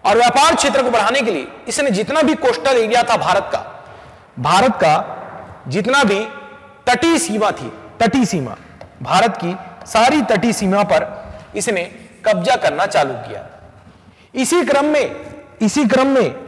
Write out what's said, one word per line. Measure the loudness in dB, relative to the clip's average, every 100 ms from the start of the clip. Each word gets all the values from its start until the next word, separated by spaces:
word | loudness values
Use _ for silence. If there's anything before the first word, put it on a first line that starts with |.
और | 2 4
व्यापार | 4 4 4
क्षेत्र | 2 0 0
को | 0
बढ़ाने | 0 0 0
के | -2
लिए | -4 -8 -14 -8
इसने | -2 0
जितना | 0 0 0
भी | 2 2
coastal | 0 0 2 2
area | 2 2
था | 2 0
भारत | 2 0 -2
का, | -8 -8 -18 -20 -20 -20 -20 -20 -6
भारत | 2 4 4
का | 2 2 2 -2 -12 -14 -16 -18 -16 -6
जितना | -4 2 2
भी | 2 0 -4 -12 -18 -20 -20 -6 -2
तटीय | 2 2 2
सीमा | 0 -2 -2
थी, | -2 -12 -14 -20 0
तटीय | 2 2
सीमा, | 0 0 -4 -10 -18 -20 -20 -14
भारत | 0 2 2 0
की | -6 -8 -12 -18 -4
सारी | 2 4 2
तटीय | 2 0 0
सीमा | -2 0 0
पर | 2 0 0 -12 -16 -18 -12 -6
इसने | -4 -4 -6 -12 -20 -4
कब्जा | 0 0 2 0
करना | 0 0 0
चालू | 0 0
किया। | -4 -12 -14 -16 -20 -20 -20 -20 -20 -20 _ _
इसी | -4 0 0
क्रम | 2 2
में, | 2 0 -2 -6 -16 -18 -20 -4
इसी | -2 2
क्रम | 2 2 2
में | 2 0 -4